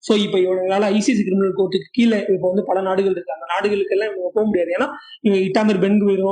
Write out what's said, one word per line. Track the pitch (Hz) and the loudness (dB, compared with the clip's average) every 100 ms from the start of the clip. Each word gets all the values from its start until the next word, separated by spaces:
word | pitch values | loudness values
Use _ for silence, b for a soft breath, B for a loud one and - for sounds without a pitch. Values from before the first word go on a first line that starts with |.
So, | - 214 | 2 0
இப்ப | 202 190 | 2 0
இவனுங்களால | 185 185 185 190 208 | 0 0 0 0 2
ஐ | 208 | 2
சி | 208 226 | 2 0
சி | |
கிரிமினல் | 190 190 196 185 | 0 0 0 0
கோர்ட்டுக்கு | 185 190 - | -2 -2 -6
கீழே | - 233 214 - | 0 2 2 0
இப்ப | 190 180 | 0 0
வந்து | 185 185 | -2 -2
பல | 185 | -2
நாடுகள் | 190 190 196 | 0 0 0
இருக்கு, | 180 180 | -2 -6
அந்த | 180 - | -12 -6
நாடுகளுக்கெல்லாம் | 175 202 202 196 190 214 | -2 -2 -2 0 -2 -2
இவங்க | 190 180 | -4 -4
போக | 226 220 | -2 0
முடியாது. | 180 170 | 0 0
ஏன்னா, | 180 269 B B B | -2 -4 B B B
இவங்க | 220 196 | 0 2
இட்டாமிர் | 190 226 214 196 | 2 2 2 2
பென்குவேரோ | 185 208 202 190 196 | 2 2 2 2 0